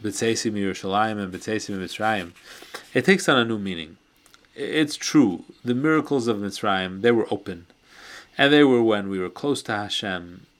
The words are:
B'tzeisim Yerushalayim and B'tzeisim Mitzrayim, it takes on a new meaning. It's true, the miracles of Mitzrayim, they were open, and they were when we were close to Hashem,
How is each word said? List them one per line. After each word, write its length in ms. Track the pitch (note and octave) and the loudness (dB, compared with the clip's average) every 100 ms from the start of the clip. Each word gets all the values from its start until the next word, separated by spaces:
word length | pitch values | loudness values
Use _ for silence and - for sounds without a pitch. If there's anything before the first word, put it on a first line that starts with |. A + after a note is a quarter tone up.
B'tzeisim 520 | G#2 - A#2 A2+ A2+ | -8 -2 -2 0 -2
Yerushalayim 640 | G#2 G2 F#2 G2 G2+ A2 G#2+ | -2 -4 -4 -2 0 0 -2
and 160 | F#2+ | -6
B'tzeisim 440 | F2+ - A2 - G2 | -8 -6 -6 -4 -8
Mitzrayim, 560 | F2+ - G#2+ G#2+ F2 - - - - - - | -8 -4 -2 -2 -4 -14 -20 -20 -18 -18 -4
it 120 | C3 D3+ | 0 2
takes 240 | F#3+ - | 2 4
on 80 | C3+ | 2
a 80 | A2+ | 2
new 120 | G#2+ | -2
meaning. 380 | G2 E2+ D#2+ F#2 _ _ _ _ _ - | -4 -8 -10 -16 _ _ _ _ _ -10
It's 420 | B2+ D#3 D3 - | -4 0 -2 -4
true, 480 | - D#3 A2 F2 - - | 2 4 4 0 -10 -10
the 100 | A#2+ | -4
miracles 540 | B2 D3+ D#3 D3 C#3+ A#2 | -2 2 0 0 0 0
of 100 | G#2 | -2
Mitzrayim, 640 | G2+ - G#2+ F#2+ F#2 F#2+ | -4 -4 -2 -2 -2 2
they 100 | A#2 | 4
were 140 | A#2 - | 4 2
open, 340 | A2+ - F2 E2+ _ _ - - - - - | -4 -6 -12 -14 _ _ -20 -20 -20 -12 2
and 140 | C#3 | 4
they 140 | D3 C#3 | 8 8
were 180 | B2 | 6
when 240 | A2+ G#2 G2 | 4 2 0
we 100 | F#2+ | -4
were 100 | F2+ | -4
close 320 | - C#3+ C3+ | -4 -4 -4
to 80 | - | -4
Hashem, 760 | G#2+ G#2 - G#2 F2+ F2 F2+ - | -6 -4 -6 -6 -6 -8 -18 -20